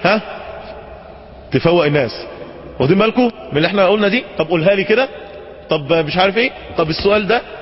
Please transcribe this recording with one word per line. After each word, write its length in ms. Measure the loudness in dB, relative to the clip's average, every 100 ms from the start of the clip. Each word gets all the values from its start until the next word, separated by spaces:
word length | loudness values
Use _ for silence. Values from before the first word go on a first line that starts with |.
ها؟ 180 | 2 0 -2 -12 -14 -14 -14 -16 -16 -18 -18 -18 -18 -20 -4
تفوق 340 | 0 4 4 4
الناس. 260 | 2 0 -4 -12 -14 -14 -16 -16 -2
واخدين 180 | 2 4
بالكم 220 | 4 4 2 0 -4
من 60 | 0
اللي 100 | 0
احنا 200 | 4 4
قلنا 200 | 4 2
دي؟ 160 | 0 -4 -4
طب 100 | 0
قولها 280 | 2 4 2
لي 80 |
كده. 260 | 4 2 2 -4 -16 -16 -16 -18 -2
طب 240 | -2 2
مش 240 | 2 2 2
عارف 200 | 2 2
إيه؟ 140 | -2 -4 -10 -2
طب 120 | -2
السؤال 380 | 2 2 2 2
ده؟ 140 | 0 -2 -16